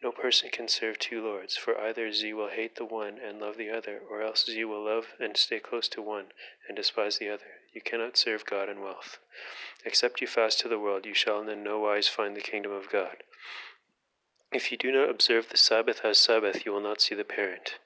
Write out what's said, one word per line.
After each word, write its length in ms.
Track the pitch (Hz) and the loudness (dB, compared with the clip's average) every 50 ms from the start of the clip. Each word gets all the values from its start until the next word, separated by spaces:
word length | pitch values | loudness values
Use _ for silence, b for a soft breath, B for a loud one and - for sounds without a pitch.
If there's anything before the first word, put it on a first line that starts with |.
No 120 | - 123 - | -4 -6 -6
person 360 | - - 131 123 - - 131 | -2 0 2 2 2 2 0
can 180 | - - 117 110 | -6 -8 -2 -2
serve 280 | - - - 110 107 - | -2 0 0 -4 -4 -4
two 200 | - - 123 113 | -6 -4 -4 -4
lords, 360 | 110 110 104 98 92 - - | -4 -4 -6 -6 -6 -6 -6
for 200 | - - - 113 | -4 0 0 0
either 360 | 110 107 110 113 117 117 110 104 | 0 0 -4 -2 -2 -4 -2 -2
Z 200 | 110 110 107 107 | -2 -2 -2 -2
will 160 | 107 107 101 | -4 -4 -4
hate 260 | 101 113 113 113 _ | -2 -4 -6 -6 _
the 80 | - 117 | -8 -8
one 340 | 110 113 113 107 104 104 113 | -6 -4 -6 -6 -6 -8 -10
and 220 | - 107 104 107 | -10 -10 -10 -8
love 160 | 107 104 104 | -8 -8 -6
the 120 | 113 113 104 | -6 -6 -4
other, 320 | 110 113 110 104 101 101 101 - | -4 -6 -6 -6 -10 -10 -10 -10
or 140 | 107 104 107 | -6 -4 -4
else 240 | 110 110 - - | -2 0 0 0
Z 180 | - 113 110 113 | 0 0 -4 -2
will 200 | 110 107 104 107 | -2 -2 -4 -2
love 220 | 107 110 113 113 - - - | 0 0 0 -2 -4 -8 -6
and 180 | 127 107 104 | -6 -4 2
stay 220 | - - - 117 110 | 0 2 2 0 -4
close 300 | - - - 120 113 - | -4 -4 -4 -2 -2 -2
to 120 | - - | -4 -4
one 260 | 107 104 107 104 95 92 - B B B B B B - | -6 -6 -6 -6 -6 -10 -16 B B B B B B -12
and 80 | 104 | -8
despise 420 | 101 101 - - - 107 104 104 - | -2 -2 -2 0 2 0 0 0 -2
the 120 | 113 101 | -2 -4
other. 280 | 104 104 - - - - _ _ _ | -6 -6 -10 -14 -20 -20 _ _ _
You 80 | 117 | -10
cannot 360 | - - - 117 113 123 123 | -8 -4 -4 -2 -4 0 0
serve 300 | - - 120 110 107 - | 0 2 2 0 -2 -2
God 220 | - - 98 98 98 | -4 -4 -2 -2 -4
and 120 | 101 98 | -6 -8
wealth. 380 | 98 98 92 - - - - - _ B B B B B B B B B B B - | -8 -10 -10 -10 -12 -16 -16 -18 _ B B B B B B B B B B B -8
Except 360 | 113 - - - 123 - - | 0 2 4 2 2 2 0
you 80 | 127 117 | -4 0
fast 320 | - - 113 110 110 - | 2 4 4 4 4 2
to 80 | - 117 | 2 0
the 100 | 117 107 | 0 0
world, 260 | 104 104 101 95 95 | 2 0 0 0 -2
you 100 | 107 101 | 0 2
shall 260 | - - - 107 104 107 107 | 2 4 4 2 0 0 -4
in 160 | 107 104 104 | -6 -6 -4
no 160 | 104 104 107 | -2 0 2
wise 260 | 107 104 104 104 104 | 2 4 4 4 4
find 300 | - - - 110 104 101 | 2 2 2 -2 -2 -2
the 40 | 101 | -6
kingdom 300 | - - - 107 101 101 | -8 -4 -4 -4 -4 -2
of 200 | 101 98 95 - | -4 -6 -6 0
God. 340 | - 101 92 - - - - _ B B B B B B B B B B B _ _ _ _ _ _ _ _ _ _ _ _ _ - | 0 0 0 0 -6 -12 -18 _ B B B B B B B B B B B _ _ _ _ _ _ _ _ _ _ _ _ _ -4
If 180 | 127 - - | -2 -2 -2
you 80 | - - | -4 -2
do 140 | - 127 131 | 0 2 4
not 180 | 135 139 156 | 6 4 4
observe 380 | 120 107 - - 120 113 113 - | 4 4 4 6 6 4 4 4
the 80 | - | 4
Sabbath 460 | - - - 113 110 113 117 113 - - | 4 6 6 6 6 6 6 4 4 2
as 140 | 110 104 - | 4 6 6
Sabbath, 460 | - - 117 113 107 101 92 95 - | 8 8 8 6 6 4 2 0 -2
you 60 | 110 101 | 0 0
will 80 | 101 | 0
not 200 | 104 104 107 - | 0 0 2 2
see 160 | - - 107 | 2 2 2
the 80 | 101 104 | -2 -4
parent. 560 | - - - 101 95 92 - - - - - _ | -4 0 0 0 0 -2 -4 -8 -10 -12 -12 _